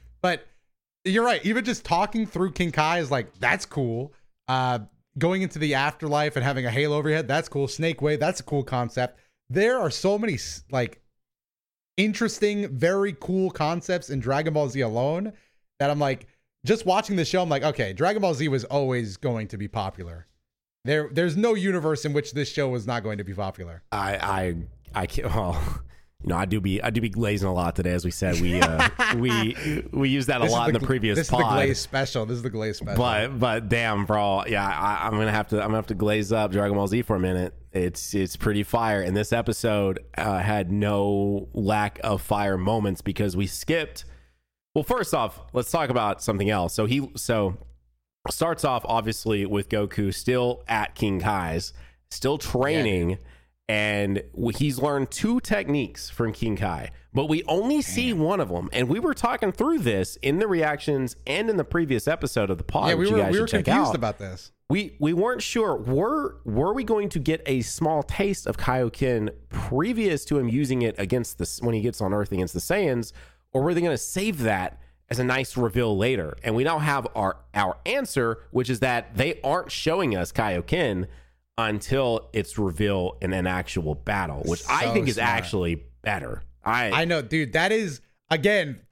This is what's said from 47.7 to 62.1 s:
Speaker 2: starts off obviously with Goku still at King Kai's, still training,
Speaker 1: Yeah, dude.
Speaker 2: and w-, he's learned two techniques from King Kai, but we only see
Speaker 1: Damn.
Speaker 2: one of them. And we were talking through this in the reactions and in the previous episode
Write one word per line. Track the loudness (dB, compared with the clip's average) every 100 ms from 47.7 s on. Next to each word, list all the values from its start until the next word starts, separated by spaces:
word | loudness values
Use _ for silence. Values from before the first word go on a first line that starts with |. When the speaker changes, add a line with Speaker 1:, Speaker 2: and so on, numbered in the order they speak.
| -20 _ _ _ _ -8
Speaker 2:
starts | -2 0 2
off | 0 0 2
obviously | 0 0 -2 0 0
with | 0 -2 0
Goku | 0 0 0 0
still | 0 0 2 2 -2 -2
at | -2 -2
King | -2 0 0
Kai's, | 0 0 0 -4 -6 -10 -20 -20 _
still | -4 -2 -2
training, | -2 0 2 2 2 2 0
Speaker 1:
Yeah, | -2
dude. | -8 -20 _ _ -2
Speaker 2:
and | 0 2 0 0 -2 -4
w-, | -4 -2 0
he's | 0 2
learned | 0 0 -2
two | -2 0 0
techniques | 0 0 0 0 -2 -6 -10
from | -4 -2
King | -2 -2 -2
Kai, | -2 -4 -8 -14 -6
but | -2 0
we | 0
only | 0 0 2 0
see | 0 -2 0
Speaker 1:
Damn. | 2
Speaker 2:
one | 2 2
of | 0
them. | -2 -2
And | 0 0
we | 2
were | 0
talking | 0 0 0 0
through | 2 2 2
this | 2 2 0 -2
in | 0 2
the | 2
reactions | 2 2 0 0 0 0 -4 -4
and | 0 0
in | 0
the |
previous | 0 0 2 2
episode | 0